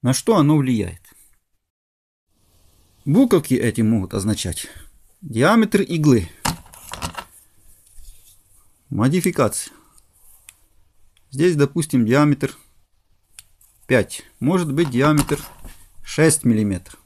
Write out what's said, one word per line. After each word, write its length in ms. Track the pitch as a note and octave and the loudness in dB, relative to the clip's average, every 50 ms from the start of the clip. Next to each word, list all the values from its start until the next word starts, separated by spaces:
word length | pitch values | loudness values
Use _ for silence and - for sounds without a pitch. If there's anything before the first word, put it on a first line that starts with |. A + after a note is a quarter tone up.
| - | 0
На 100 | A#2+ C3+ | -2 -2
что 240 | - - - - | -2 0 2 2
оно 200 | - D3 C#3+ D3+ | 4 4 4 2
влияет? 440 | D3+ C#3 B2+ B2 A2 F#2+ F2 E2+ - _ - _ _ - _ _ _ _ _ _ _ _ _ _ _ _ _ _ _ _ _ _ _ _ _ _ _ _ _ _ _ _ _ _ _ _ _ _ _ _ | 2 2 0 -2 -2 -2 -6 -10 -16 _ -20 _ _ -20 _ _ _ _ _ _ _ _ _ _ _ _ _ _ _ _ _ _ _ _ _ _ _ _ _ _ _ _ _ _ _ _ _ _ _ _
Буковки 500 | - C#3+ G#3+ C#4 A#3+ A3 E3+ C#3+ - C3 | 0 2 4 4 4 4 2 2 0 -2
эти 260 | - - A#2 G2+ - | 0 0 -2 0 0
могут 320 | A2+ G#2+ A2+ A2 F#2+ F#2 - | 0 2 2 0 -2 -4 -4
означать 560 | G2 F#2 A2 G#2 - - F#2 E2+ - - - - - - - _ _ _ _ _ _ - | -4 -2 -2 -4 -4 -6 -8 -8 -8 -12 -14 -16 -20 -20 -20 _ _ _ _ _ _ -16
диаметр 580 | D3+ A#2+ A2 B2+ E3+ G#3+ A3+ A3 G#3 - G3 | -8 -2 0 2 4 4 2 2 2 0 -2
иглы, 480 | G3 - E3+ D#3+ D3+ D3+ B2+ A2+ F2 E2 - - - - E3+ - - - - - - - - - - - - - - _ _ - _ _ _ _ _ - - _ _ _ _ - - - - - - - _ _ _ _ _ _ _ _ _ _ _ _ | 0 0 -2 0 4 4 4 4 2 -2 -12 -8 -8 -8 -8 -8 -14 -20 -20 -20 -20 -20 -16 -12 -12 -12 -12 -14 -18 _ _ -20 _ _ _ _ _ -20 -20 _ _ _ _ -20 -20 -20 -20 -20 -20 -20 _ _ _ _ _ _ _ _ _ _ _ _
модификация. 840 | - - A2 C3+ D3+ F#3 E3 F3+ E3+ - C3 G#2+ - - - - - - _ _ _ - _ _ _ _ _ - - _ _ - _ _ _ _ _ _ _ _ _ _ _ _ _ _ _ _ | -6 -2 -2 0 0 0 -2 -2 -2 0 -2 -2 -2 -6 -12 -12 -18 -20 _ _ _ -20 _ _ _ _ _ -20 -20 _ _ -20 _ _ _ _ _ _ _ _ _ _ _ _ _ _ _ _
Здесь, 260 | C3+ C3 E3 F3+ E3+ | -4 0 0 0 2
допустим, 500 | D3 C#3+ C#3 - E3+ D3+ - - B2+ A2+ | 2 0 0 0 -6 -6 -2 0 0 2
диаметр 480 | G#2+ B2 C#3+ D3 D3 C#3+ - - B2+ - - _ _ _ _ _ _ _ _ _ _ _ _ _ _ _ - _ _ _ _ _ _ _ _ _ | 2 2 2 4 2 2 0 -2 -8 -8 -12 _ _ _ _ _ _ _ _ _ _ _ _ _ _ _ -20 _ _ _ _ _ _ _ _ _
пять, 360 | _ C3+ A#2+ G2 - - - - - _ _ | _ 0 0 0 -2 -6 -18 -18 -20 _ _
может 320 | - C3+ F3+ F#3 F3 D#3 C3+ | -2 0 0 0 0 -2 -2
быть 180 | D3 E3+ D3 | -2 -2 0
диаметр 520 | B2 A#2+ C3+ D3+ - D3+ C#3 - - - - - - - - - - - - - _ - - | 0 0 2 2 2 2 0 -2 -4 -8 -8 -18 -20 -20 -20 -20 -20 -20 -20 -20 _ -20 -16
шесть 400 | - - - D3+ D#3+ D#3 D#3 - | -10 0 2 2 2 2 2 0
миллиметров. 560 | B2 A2+ G#2+ G#2+ G#2 F#2+ F2 - - - _ _ | 0 2 2 0 -2 -4 -6 -8 -16 -20 _ _